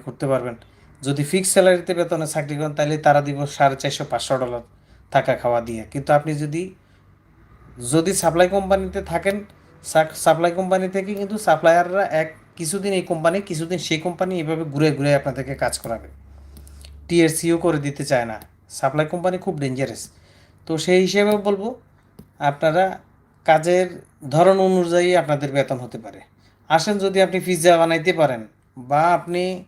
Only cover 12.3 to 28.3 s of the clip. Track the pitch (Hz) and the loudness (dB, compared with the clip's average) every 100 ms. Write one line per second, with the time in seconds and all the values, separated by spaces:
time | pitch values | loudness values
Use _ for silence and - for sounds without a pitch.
12.3 | - _ - 160 196 196 190 180 165 165 | -8 _ -10 -6 -4 -2 -2 -2 0 0
13.3 | 190 202 160 165 180 - 156 180 165 185 | 0 -4 -6 -4 -6 -4 -4 -4 -4 -4
14.3 | 180 156 160 160 139 156 135 143 139 143 | -4 -4 -4 -4 0 0 2 2 2 0
15.3 | 135 131 135 123 - 117 110 - - - | -6 -8 -4 -4 -4 -8 -10 -10 -20 -20
16.3 | - - - - - - - - 170 160 | -20 -20 -20 -20 -20 -20 -20 -2 4 4
17.3 | 151 170 170 170 156 143 139 135 131 117 | 2 0 0 0 0 -4 -6 -2 0 0
18.3 | 107 - _ _ - 135 151 156 175 180 | -8 -14 _ _ -4 -2 -2 -2 -2 -2
19.3 | 180 185 151 139 127 127 113 - _ _ | -2 -4 -4 -4 -4 -6 -6 -16 _ _
20.3 | _ _ _ - 160 180 185 185 196 208 | _ _ _ -8 -4 2 4 4 2 2
21.3 | 208 202 196 220 254 _ _ _ - - | 2 0 -2 -4 -10 _ _ _ -20 -20
22.3 | _ 143 143 160 165 190 - - _ _ | _ -4 0 0 2 0 -2 -14 _ _
23.3 | _ - 156 160 180 180 170 - _ 139 | _ 2 4 4 2 2 -4 -20 _ -4
24.3 | 147 180 190 190 185 170 175 180 180 151 | 4 6 6 4 2 2 2 4 2 2
25.3 | 147 143 139 131 131 123 113 110 - - | -2 -2 -2 -2 -4 -8 -14 -16 -20 -20
26.3 | _ _ _ _ 160 160 202 190 190 185 | _ _ _ _ 0 0 -2 0 2 2
27.3 | 180 160 175 170 170 165 165 170 165 147 | 0 -2 2 6 6 4 2 0 2 0